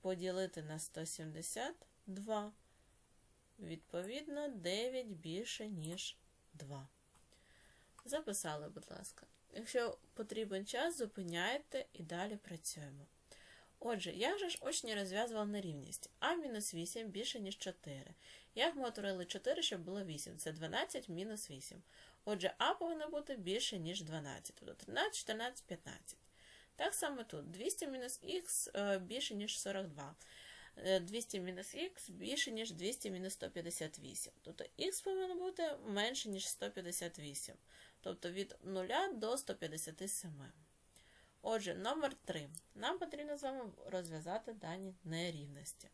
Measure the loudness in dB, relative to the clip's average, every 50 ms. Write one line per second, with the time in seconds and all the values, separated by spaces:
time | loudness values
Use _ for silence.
0 | 2 2 2 2 2 2 4 4 2 2 0 -4 -4 -2 -2 -2 -2 -2 -2 -2
1 | -2 -2 -2 -2 -4 -4 -4 -4 -2 -2 0 0 0 -2 -2 -6 -14 -20 -20 -14
2 | -8 -6 -6 -4 0 2 2 2 2 -2 -6 -12 -20 -20 -20 -20 -20 -20 -20 -20
3 | -20 -20 -20 -20 -20 -20 -20 -20 -20 -20 -14 -10 -6 -6 -6 -6 -6 -4 -2 -2
4 | 0 0 -2 -4 -2 -2 -2 0 0 0 -2 0 2 2 2 4 2 2 2 0
5 | -2 -2 -6 -6 -4 -2 -2 -2 0 -2 -2 -4 -2 -2 -2 -2 0 -2 -2 -2
6 | -4 -6 -6 -10 -18 -20 -20 -20 -20 -20 -14 -12 -8 -8 -6 -8 -8 -10 -16 -20
7 | -20 -20 -20 -20 -20 -20 -20 -20 -20 -20 -20 -20 -20 -20 -20 -20 -20 -20 -20 -14
8 | -6 -2 -2 0 0 0 0 0 0 0 -2 -2 -4 -6 -8 -10 -10 -10 -10 -8
9 | -8 -10 -10 -12 -18 -20 -20 -20 -20 -10 -8 -8 -6 2 2 4 4 4 0 -4
10 | -10 -14 -6 -6 -4 -2 0 -2 0 2 0 -2 0 0 2 4 4 4 4 2
11 | -2 -2 -2 -4 -2 0 2 2 4 4 2 0 -2 -2 -4 -4 -4 -4 -8 -10
12 | -6 -4 -2 0 0 0 -2 -6 -6 -8 -10 -4 -2 -2 -2 -2 -6 -10 -10 -12
13 | -16 -18 -20 -20 -20 -20 -20 -18 -18 -20 -20 -20 -20 -20 -14 -4 0 2 2 2
14 | 2 -2 2 4 4 4 6 4 2 0 0 0 0 2 0 2 2 2 2 2
15 | 2 2 4 2 2 4 4 2 2 2 2 0 0 0 -2 -4 -4 -4 -6 -6
16 | -6 -8 -4 2 4 4 4 4 2 0 2 2 2 2 2 0 0 0 0 -2
17 | -2 -2 -2 0 0 0 0 0 -2 -2 -2 -2 -4 -4 -4 -4 -6 -8 -6 -6
18 | -8 -12 -14 -18 -18 -20 -18 -18 -20 -6 4 6 6 6 6 4 0 0 0 2
19 | 2 2 2 2 0 -2 -2 0 4 4 4 6 4 2 2 0 -2 -2 -2 -2
20 | 0 -2 -2 -4 -4 -6 -4 -2 -2 -2 -2 -2 -2 0 2 2 2 2 0 -4
21 | -2 -2 -2 -2 -2 -2 -2 -4 -4 -6 -6 -8 -8 -8 -10 -10 -16 -18 -20 -20
22 | -20 -20 -20 -8 0 0 0 4 4 2 4 8 6 6 6 6 2 0 2 0
23 | 0 0 0 -2 0 0 -4 -2 2 2 4 4 4 2 2 0 0 0 0 -2
24 | -2 -2 -2 -2 -2 -2 -6 -6 -6 -10 -10 -10 -10 -10 -10 -10 -8 -2 2 4
25 | 4 4 2 0 -2 0 0 0 0 -2 -2 -6 -8 -8 -8 -8 -6 -10 -12 -10
26 | -10 -12 -12 -12 -16 -20 -20 -20 -20 -20 -20 -20 -20 -18 -2 2 2 4 4 4
27 | 4 4 2 -2 -4 -4 -6 -6 -6 -6 -8 -2 2 2 2 2 0 -2 -2 -2
28 | -2 -2 -2 -2 -2 -2 -2 -2 2 4 4 4 4 4 4 2 4 6 4 4
29 | 2 0 -2 0 0 0 0 0 0 0 0 0 0 0 0 0 -2 -2 -4 -6
30 | -8 -8 -8 -12 -18 -18 -16 -16 -16 -16 -14 -16 -16 -16 -12 -2 4 6 6 6
31 | 6 4 0 -2 0 0 0 0 0 0 -2 -4 -6 -6 -2 -2 -4 -4 -4 -8
32 | -10 -10 -8 -4 -2 0 2 2 2 2 2 0 -2 -2 -2 0 2 2 2 2
33 | 0 -2 -2 0 0 0 0 0 -2 -2 -2 -2 -2 0 0 0 0 -2 -4 -8
34 | -10 -2 0 0 0 0 -4 -12 -12 -12 -8 -6 -8 -8 -2 0 2 4 4 4
35 | 2 4 2 2 2 0 0 0 0 -2 0 2 0 0 0 -2 -2 0 4 4
36 | 4 4 2 0 0 0 -2 0 0 0 0 0 -2 -4 -2 -4 -4 0 0 0
37 | 0 0 -4 -6 -8 -4 -4 -4 -4 -4 -8 -12 -18 -20 -20 -20 -20 -20 -20 -8
38 | -4 -4 -4 -2 -2 -2 0 0 -2 -2 -4 -10 -6 -2 0 0 2 4 4 4
39 | 4 4 2 0 2 2 2 2 2 0 -2 -2 -2 -2 0 -2 -2 -2 -2 -4
40 | -2 0 0 0 0 -4 -6 -8 -10 -12 -14 -16 -20 -20 -20 -20 -20 -20 -20 -20
41 | -20 -20 -20 -20 -20 -20 -20 -4 2 4 4 4 4 2 0 2 2 2 4 4
42 | 4 2 2 0 -4 -2 -2 -2 -2 -4 -8 -10 -10 -10 -8 0 0 2 2 2
43 | 0 -4 -2 -4 -2 -2 -2 0 0 0 0 0 -4 -6 -8 -8 -6 -2 0 0
44 | 0 0 -4 -4 -2 0 -2 0 -2 -4 -8 -6 -4 -4 -2 -2 -4 -6 -6 -6
45 | -4 -2 0 2 2 2 0 -2 -6 -8 -10 -8 -8 -8 -8 -8 -12 -18